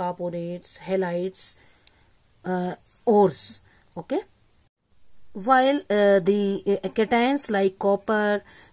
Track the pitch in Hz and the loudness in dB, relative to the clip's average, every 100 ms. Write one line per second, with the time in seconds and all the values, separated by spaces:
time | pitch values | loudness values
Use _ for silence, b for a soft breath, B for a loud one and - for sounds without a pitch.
0 | 180 175 175 175 170 175 - - 170 190 | -6 -6 -6 -6 -8 -10 -12 -14 -4 -2
1 | 185 175 185 190 - - b b b b | -2 -2 -6 -8 -12 -14 b b b b
2 | b b _ _ - 185 180 - _ _ | b b _ _ -6 -4 -4 -8 _ _
3 | - 208 190 139 - - _ b b - | 2 4 4 2 -10 -14 _ b b -16
4 | - 302 - _ _ _ _ _ _ _ | -6 -6 -6 _ _ _ _ _ _ _
5 | - - - 208 196 262 262 285 - 208 | -20 -18 -16 -6 2 4 4 2 0 2
6 | 202 196 185 208 202 196 - 202 190 - | 4 4 4 2 0 -2 -2 -2 -2 -2
7 | 220 240 240 277 - 208 196 190 196 196 | 0 2 2 0 -2 0 0 0 0 0
8 | - 214 208 208 - B B | 0 0 0 -2 -4 B B